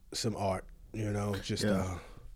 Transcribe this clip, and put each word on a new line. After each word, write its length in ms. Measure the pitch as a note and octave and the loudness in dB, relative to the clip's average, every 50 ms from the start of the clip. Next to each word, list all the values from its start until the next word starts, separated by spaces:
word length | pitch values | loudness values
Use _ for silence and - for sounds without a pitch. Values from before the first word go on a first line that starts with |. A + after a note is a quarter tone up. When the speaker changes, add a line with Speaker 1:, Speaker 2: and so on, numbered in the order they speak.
| - - - | -14 -8 -4
Speaker 1:
some 220 | - - A#2+ G#2 - | -2 0 0 2 2
art, 280 | G2 G2 F#2+ F#2 - - - - - - - | 2 2 2 0 -2 -6 -12 -16 -14 -8 -4
you 160 | A2 G#2+ G#2 | -2 0 2
know, 240 | G#2 G2+ G2+ G#2 G2+ F#2+ - | 2 2 2 2 0 0 0
just, 200 | - G#2+ G2 - | -2 0 2 4
Speaker 2:
Yeah. 80 | G#2+ | 4
Speaker 1:
uh, 260 | G2+ F#2 F#2 F#2 F#2 E2 - - - - - - - | 4 4 4 0 -2 -4 -8 -10 -12 -14 -12 -12 -14